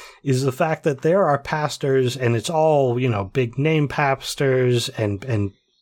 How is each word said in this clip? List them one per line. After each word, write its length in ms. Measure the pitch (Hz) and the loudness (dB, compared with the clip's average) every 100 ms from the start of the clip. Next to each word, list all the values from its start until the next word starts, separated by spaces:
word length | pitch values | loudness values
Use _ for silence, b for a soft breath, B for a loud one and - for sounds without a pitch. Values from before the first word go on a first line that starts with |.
| B B | B B
is 200 | 139 127 | -2 0
the 80 | 135 | 0
fact 300 | 123 160 156 165 | 0 -2 -2 -2
that 160 | 131 | 0
there 240 | 156 190 175 | 2 2 2
are 140 | 143 | 0
pastors, 760 | - 156 151 - 143 135 123 131 | -2 -4 -4 -4 0 2 2 0
and 220 | 120 117 | 0 0
it's 120 | 104 | 0
all, 480 | 160 160 147 131 120 | 2 4 4 2 0
you 100 | 127 | 0
know, 160 | 104 98 | -2 -2
big 320 | 131 117 123 | -2 -2 0
name 320 | 151 160 143 | 0 2 0
pastors 1000 | - 143 135 - - 139 131 127 120 120 | 0 0 0 -4 -2 0 2 2 0 -2
and, 360 | 123 107 98 120 | -4 -4 -4 -4
and 260 | 110 98 - _ _ | -4 -4 -6 _ _